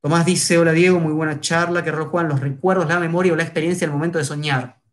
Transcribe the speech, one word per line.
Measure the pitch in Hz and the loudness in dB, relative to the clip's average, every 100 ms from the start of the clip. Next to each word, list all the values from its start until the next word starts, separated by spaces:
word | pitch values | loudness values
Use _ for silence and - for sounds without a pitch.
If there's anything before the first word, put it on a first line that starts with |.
Tomás | 143 170 170 | 2 2 2
dice, | 175 - 170 | 0 2 4
"Hola | 165 | 4
Diego, | 165 180 180 | 4 4 4
muy | 160 | 2
buena | 151 156 143 | -2 -2 -4
charla, | - 170 170 175 | -2 -2 0 -2
qué | 160 | -2
rol | 156 151 | -6 -4
juegan | 175 165 | -2 -2
los | 139 | -2
recuerdos, | 135 - 185 185 156 | -4 -2 0 0 0
la | 175 | 0
memoria | 170 170 185 | 0 0 2
o | 160 | 0
la | |
experiencia | 160 165 160 180 170 | -2 -2 -2 -2 -2
en | |
el | 147 | -2
momento | 170 170 | -2 -2
de | 143 | -4
soñar? | 147 151 131 123 _ _ | -4 -2 -4 -4 _ _